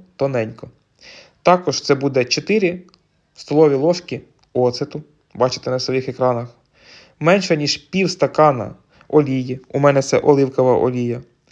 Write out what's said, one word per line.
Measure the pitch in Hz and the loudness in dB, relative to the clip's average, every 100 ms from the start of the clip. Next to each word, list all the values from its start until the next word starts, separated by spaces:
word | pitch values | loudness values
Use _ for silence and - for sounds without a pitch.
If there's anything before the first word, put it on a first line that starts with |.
| - - | -16 -6
тоненько. | 139 127 110 117 - _ _ _ - - - _ | -4 -4 -6 -10 -20 _ _ _ -20 -20 -20 _
Також | - 180 180 131 | 2 2 0 -4
це | - | -2
буде | 139 139 135 | 0 0 0
чотири | 120 - 147 214 185 180 - _ _ _ _ | -2 -4 -2 -2 0 -4 -12 _ _ _ _
столові | - - 147 156 | -20 -2 4 4
ложки | 139 151 175 - 117 - _ _ | 4 0 -2 -6 -14 -14 _ _
оцету, | 127 123 120 143 151 156 _ _ | -2 -2 -2 -8 -10 -16 _ _
бачите | - 123 - - | -2 -2 -2 -6
на | 127 | -6
своїх | - 131 131 | -4 -4 -4
екранах. | 123 127 120 123 - _ _ _ - _ _ | -2 -2 -2 -6 -16 _ _ _ -20 _ _
Менше | 151 202 185 160 | 0 0 0 -2
ніж | 147 - | -2 -6
пів | - 190 180 | -6 -2 -2
стакана | - 139 - 156 131 101 - _ _ - | 0 -2 4 2 2 -6 -12 _ _ 0
олії, | 151 139 131 127 127 - | 2 2 -2 -4 -8 -8
у | 135 | 0
мене | 143 139 | 2 2
це | 135 135 | 0 0
оливкова | - 139 135 135 127 120 | 4 4 2 2 2 2
олія. | 127 127 120 120 - _ _ | 0 -2 -4 -6 -12 _ _